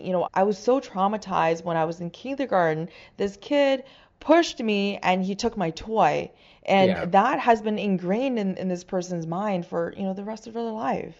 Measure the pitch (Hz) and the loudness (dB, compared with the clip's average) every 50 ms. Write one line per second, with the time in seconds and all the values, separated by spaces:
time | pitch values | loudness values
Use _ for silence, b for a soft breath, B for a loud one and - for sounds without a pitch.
0 | - 170 180 175 165 - - 180 190 208 208 202 - - 247 277 269 - - 190 | -4 -2 -2 0 0 0 0 2 2 2 0 0 0 2 2 2 0 -4 -2 -2
1 | 190 196 214 208 196 190 185 160 165 165 165 170 170 175 170 165 160 165 170 170 | 0 0 0 -4 -6 -4 0 2 2 2 0 0 -2 -2 0 0 0 -2 -2 -6
2 | 175 170 - - - 254 277 269 277 - - 190 175 160 156 156 165 180 B B | -8 -10 -10 -10 -10 -8 -6 -4 -2 0 2 2 2 2 2 0 -4 -8 B B
3 | B B B - 202 202 202 - - - 285 285 285 269 269 262 254 B B B | B B B -4 -4 -4 -4 -8 -6 0 2 2 4 4 2 0 -2 B B B
4 | B B B _ - - 302 339 339 330 - - 240 220 214 202 196 202 202 - | B B B _ 2 4 6 6 4 4 -2 -4 -2 -2 0 0 0 -2 -2 0
5 | - - 185 185 185 185 202 202 - 233 226 214 185 165 160 - - 220 220 214 | 2 2 2 2 0 -2 -2 -2 -2 -4 -2 -2 -2 -4 -4 -6 -8 -2 2 4
6 | 185 156 147 147 165 - b b b b b b - - 190 196 190 185 185 170 | 4 4 4 2 -2 -4 b b b b b b -2 2 4 4 4 4 2 0
7 | 175 180 175 190 208 254 302 294 240 247 233 220 208 220 214 208 196 208 190 180 | 0 2 4 4 4 4 2 2 2 4 2 2 2 -2 -4 -2 0 0 0 0
8 | 180 175 190 226 262 277 247 226 202 190 185 - - 185 180 175 180 - - 185 | 0 0 0 0 0 0 -2 -2 -2 -2 -2 -2 -2 -4 -4 -4 -4 -4 -4 -4
9 | 175 180 180 170 160 160 165 180 208 214 196 180 170 - - 170 170 - - - | -4 -4 -6 -6 -6 -6 -4 -4 -2 -2 -2 -4 -4 -4 -4 -4 -4 -4 -4 -6
10 | 196 190 190 190 202 208 220 214 - 240 214 233 233 226 220 220 240 269 226 - | -6 -6 -4 -6 -8 -10 -10 -10 -12 -10 -8 -6 -6 -6 -6 -4 -4 -2 -2 -4
11 | - - 165 - | -4 -8 -14 -14